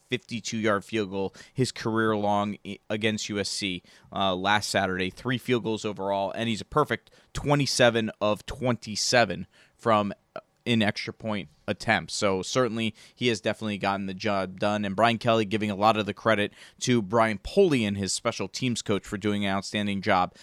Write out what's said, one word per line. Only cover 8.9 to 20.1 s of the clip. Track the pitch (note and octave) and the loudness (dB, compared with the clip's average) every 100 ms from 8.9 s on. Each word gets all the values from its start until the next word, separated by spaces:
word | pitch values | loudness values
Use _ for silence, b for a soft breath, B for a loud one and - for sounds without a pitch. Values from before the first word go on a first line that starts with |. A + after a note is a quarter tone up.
| G2+ - B2 G#2+ F2 F#2 b b _ | -4 2 4 4 0 -10 b b _
from, | A#2 G#2+ G2+ - _ - | 2 4 2 -4 _ -16
uh, | - _ - | -16 _ 0
in | A#2 | 2
extra | G#2 - - | 2 0 -6
point | - A2+ G#2 D2 _ - | -8 -6 -6 -8 _ -8
attempts. | G#2 - G#2 D#2+ | -4 0 0 0
So | - G#2 F#2+ | 0 0 2
certainly | F2+ C3 B2 A2+ A2+ b b | 0 0 0 0 -4 b b
he | - B2 | -2 0
has | A2 | 0
definitely | A2+ G#2 G#2+ G2+ | -2 -2 -4 -2
gotten | G2 G2 G2 | -2 -2 -4
the | |
job | F#2 G#2+ G2 F#2+ F#2+ | -4 0 0 -2 -2
done. | G#2 G#2 G2+ | 0 0 0
And | F#2+ | 2
Brian | A#2 A2+ | 2 4
Kelly | B2 A2+ | 2 2
giving | G#2 G#2 G#2 | 2 0 -2
a | G2 | 2
lot | G#2+ G#2+ | 4 4
of | G2+ | 0
the | |
credit | G2+ A2+ G#2 G#2 b b - | -2 2 2 0 b b -6
to | - A#2+ | 2 2
Brian | F#2+ A#2 A2 G#2 | 2 2 2 0
Polian, | - - G3 C3+ G#2 G2+ | -2 2 4 4 0 -2
his | F#2+ | -2
special | - A#2 - G2 | -2 -2 -4 -6
teams | - B2+ A2+ | -4 -4 -2
coach, | - G2 - | -2 -2 -2
for | G#2 | -4
doing | G#2+ G2+ G2+ | -2 0 0
an | |
outstanding | G2 - G#2+ G#2 G2 | -2 -2 -4 -2 -2
job | G2 | 2